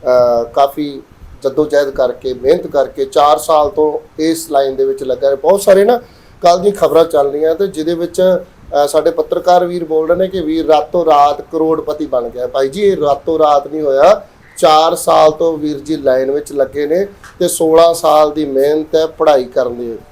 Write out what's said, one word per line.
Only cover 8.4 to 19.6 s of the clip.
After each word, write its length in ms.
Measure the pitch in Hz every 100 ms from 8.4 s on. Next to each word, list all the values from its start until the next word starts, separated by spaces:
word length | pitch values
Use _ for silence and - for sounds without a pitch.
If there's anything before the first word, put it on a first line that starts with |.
| - _ - 143 143
ਸਾਡੇ 240 | 156 156
ਪੱਤਰਕਾਰ 560 | 160 156 175 - 180 180
ਵੀਰ 180 | 175
ਬੋਲ 240 | 160 156 160
ਰਹੇ 80 | 175
ਨੇ 120 | 190
ਕਿ 120 | 190
ਵੀਰ 260 | 156 160 151
ਰਾਤੋਂ 380 | 151 147 180
ਰਾਤ 360 | 160 147 143 143
ਕਰੋੜਪਤੀ 680 | - 165 160 156 147 147 147
ਬਣ 220 | 127 117
ਗਿਆ। 180 | 120 123
ਭਾਈ 220 | 135 135
ਜੀ, 140 | 170
ਇਹ 140 | 202 180
ਰਾਤੋਂ 420 | 147 139 - 160
ਰਾਤ 280 | 151 143 143
ਨਹੀਂ 160 | 156
ਹੋਇਆ। 440 | 147 135 160 160 - _ - -
ਚਾਰ 360 | 170 156 151
ਸਾਲ 360 | 170 - 160 156
ਤੋਂ 280 | 151 165 160
ਵੀਰ 200 | 151 147
ਜੀ 180 | 135 156
ਲਾਈਨ 340 | 135 131 131
ਵਿੱਚ 220 | 143 147
ਲੱਗੇ 340 | 143 131 131 147
ਨੇ 180 | 170 196 - - -
ਤੇ 100 | 175
ਸੋਲਾਂ 460 | 170 160 160 170
ਸਾਲ 380 | 165 160 151 151
ਦੀ 120 | 147
ਮਿਹਨਤ 520 | 147 135 139 156 156 160
ਹੈ 100 | 160
ਪੜ੍ਹਾਈ 380 | - 160 143
ਕਰਨ 340 | 123 139